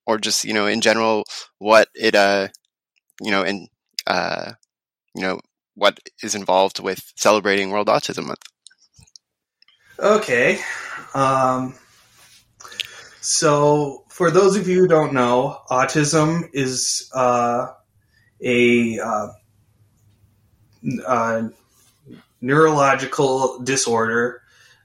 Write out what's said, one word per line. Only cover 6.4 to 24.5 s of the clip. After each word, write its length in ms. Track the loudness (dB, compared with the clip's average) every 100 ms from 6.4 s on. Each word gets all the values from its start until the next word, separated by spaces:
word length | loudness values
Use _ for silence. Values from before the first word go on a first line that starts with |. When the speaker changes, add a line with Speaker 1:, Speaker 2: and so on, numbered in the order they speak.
| 0 2 2 -2
Speaker 1:
with 340 | -8 -8 -12 -2
celebrating 540 | 2 2 2 -2 -2
World 180 | -4 0
Autism 380 | 0 -2 -8 -8
Month. 160 | -10 -14 _ _ _ _ _ _ -20 _ _ _ _ _ _ _ -4
Speaker 2:
Okay. 600 | 0 0 0 0 2 0 -6 -12 -12 -16 -10
Um, 600 | -2 0 2 0 0 -4 -10 _ _ _ _ _ _ _ _ -20 -16 -16 -16 -20 -16
so 840 | -6 0 2 4 4 2 0 -8 _
for 220 | -2 2
those 260 | 4 4 2
of 120 | 0
you 120 | 2
who 80 | 4
don't 240 | 4 2
know, 460 | 2 2 2 0 -6 -4
autism 800 | 0 0 0 2 2 2 0 -4
is, 580 | -4 -4 -4 -4 -6 -8
uh, 540 | -2 0 2 0 -2 -6 -12 _ _ _ _ _ _
a, 560 | -2 2 4 4 0 -4
uh, 300 | -4 -6 -6 -14 _ _ _ _ _ _ _ _ _ _ _ _ _ _
n-, 160 | -8 -8 -4
uh, 420 | -2 -2 -4 -6 -12 _ _ _ _ -20 -20 _ -10
neurological 1200 | 0 4 4 4 2 2 -2 -2 0 0 -2 -4
disorder, 840 | -4 -2 0 0 0 0 -2 -6 _